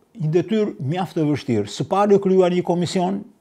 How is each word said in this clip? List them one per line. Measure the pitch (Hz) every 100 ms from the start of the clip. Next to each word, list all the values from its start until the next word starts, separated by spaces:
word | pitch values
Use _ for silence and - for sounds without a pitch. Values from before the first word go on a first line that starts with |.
| _ -
një | 156
detyrë | 170 165 220 208 -
mjaft | 131 175 185 -
të | 147
vështirë. | 147 - 110 101
Së | - -
pari | 190 208
u | 196
krijuar | 196 190 180
një | 180 175
komision | 175 175 196 175 196 - _